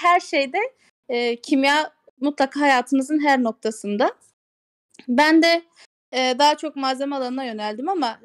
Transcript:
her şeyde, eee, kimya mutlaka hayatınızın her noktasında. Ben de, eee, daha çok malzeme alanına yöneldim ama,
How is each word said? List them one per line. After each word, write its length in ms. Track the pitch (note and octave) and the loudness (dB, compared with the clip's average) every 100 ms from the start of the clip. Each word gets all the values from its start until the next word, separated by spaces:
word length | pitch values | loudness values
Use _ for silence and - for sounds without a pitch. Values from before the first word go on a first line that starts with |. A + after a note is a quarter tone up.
her 180 | F4 F4+ | 2 2
şeyde, 380 | - D4+ C4+ E4+ B4+ _ _ _ - | 2 -2 -2 -2 -6 _ _ _ -8
eee, 260 | A#3+ A#3+ A#3 | -4 -2 -4
kimya 560 | - C4+ C#4 D4 D4+ _ _ - | -2 2 2 2 -2 _ _ -6
mutlaka 400 | C#4 C#4+ C4+ C#4+ | -6 -2 -2 2
hayatınızın 640 | D4 B3+ B3 C4+ C4 D4+ | 2 2 2 -2 0 0
her 180 | D4 C4+ | 2 2
noktasında. 720 | A#3 A3 A3 A3 G3+ G#3 D#4+ - _ _ _ _ _ _ _ _ - | 0 -2 -6 -6 -6 0 -2 -2 _ _ _ _ _ _ _ _ -4
Ben 340 | B3 D4+ D#4+ | 2 4 6
de, 200 | E4 E4+ - _ - _ _ | 4 2 -2 _ -20 _ _
eee, 240 | B3+ B3+ B3+ | -2 -2 2
daha 180 | C#4+ D4+ | 2 2
çok 200 | D#4 C#4+ | -4 -6
malzeme 400 | C4 C4 C#4 C#4 | -4 -4 -4 -6
alanına 280 | B3 B3+ | -6 -6
yöneldim 440 | B3+ G#3+ G#3 G#3+ D#4 | -8 -8 -8 -8 -6
ama, 320 | F#4+ A#3+ A3 | -4 -4 -6